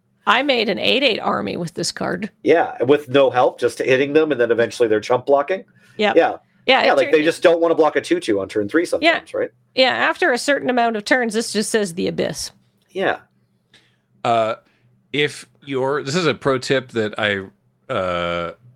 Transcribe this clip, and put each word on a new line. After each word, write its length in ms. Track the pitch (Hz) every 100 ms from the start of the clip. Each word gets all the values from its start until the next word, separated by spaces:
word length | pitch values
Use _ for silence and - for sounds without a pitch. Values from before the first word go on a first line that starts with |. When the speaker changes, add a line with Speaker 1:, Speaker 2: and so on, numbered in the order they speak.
| _ _ 196
Speaker 1:
I 140 | 226
made 260 | 285 240 220
an 80 | 202
eight 240 | 190 226
eight 160 | 269 196
army 360 | - 202 202 -
with 160 | 175
this 180 | - 170
card. 380 | - 147 180 208 _
Speaker 2:
Yeah, 400 | - 165 185 -
with 260 | 123 143 123
no 180 | 139 135
help, 300 | 127 143 -
just 180 | 120 -
hitting 340 | - 131 143
them 180 | 151 156
and 80 | 127
then 100 | 117
eventually 380 | 113 113 - 113
they're 100 | 107
chump 260 | - 123 131
blocking. 380 | 139 143 190 - _ _ -
Speaker 1:
Yep. 180 | 208 -
Speaker 2:
Yeah. 200 | 139 92 _ _ -
Speaker 1:
Yeah, 160 | 254
Speaker 2:
Yeah, 100 | 269
Speaker 1:
it 40 | -
Speaker 2:
like, 100 | 294
Speaker 1:
turned 80 |
Speaker 2:
they 80 | 156
just 200 | 156 -
don't 160 | 175 165
wanna 160 | 165 156
block 180 | 151
a 60 | 147
two 180 | - 175
two 220 | - 98
on 80 | 95
turn 200 | 107 101
three 160 | 160 180
sometimes, 440 | - 330 320 -
Speaker 1:
Yeah. 60 | 98
Speaker 2:
right? 120 | 110 _ _ -
Speaker 1:
Yeah, 140 | 254
after 420 | 220 277 320 349
a 60 | 240
certain 300 | - 277 254
amount 280 | 254 233 220
of 80 |
turns, 300 | 208 262 247
this 180 | 214 226
just 180 | 202 208
says 240 | 220 202
the 140 | 170 190
Abyss. 420 | 170 - - - _ _ _ _
Speaker 2:
Yeah. 300 | 185 170 - _ _ _ _ _ _ _ _ _ _
Speaker 3:
Uh, 320 | 123 117 110 123 _ _ _ _ -
if 340 | 139 147 - - _
you're, 380 | 143 131 131 147
this 120 | 135 165
is 100 | 160
a 80 |
pro 240 | 113 139 131
tip 300 | - 135 127
that 220 | 117 107 -
I, 760 | 104 98 95 _ _ _ -
uh, 600 | 117 92 87 87 85 85 - -